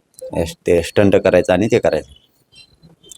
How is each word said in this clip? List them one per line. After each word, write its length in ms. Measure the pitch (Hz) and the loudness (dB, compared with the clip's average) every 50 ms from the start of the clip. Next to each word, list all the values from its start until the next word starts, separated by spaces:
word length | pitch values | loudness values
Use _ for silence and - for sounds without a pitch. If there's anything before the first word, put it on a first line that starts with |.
| _ _ _ - - - - 85 85 82 - - - | _ _ _ -18 -16 -10 -6 -6 -6 -6 -8 -6 -2
ते 160 | - 87 85 82 | 0 0 0 0
स्टंट 320 | - - 107 101 98 101 | -2 0 2 2 2 2
करायचं 380 | 98 95 95 92 90 87 - 90 | 2 2 2 2 2 2 0 0
आणि 140 | 90 107 | 0 0
ते 120 | 117 120 104 | 0 0 0
करायचं. 320 | - 85 80 76 - - - _ _ _ _ _ _ _ _ - - _ _ _ - - _ _ _ - - | 0 0 -2 -4 -6 -10 -18 _ _ _ _ _ _ _ _ -20 -20 _ _ _ -20 -20 _ _ _ -20 -20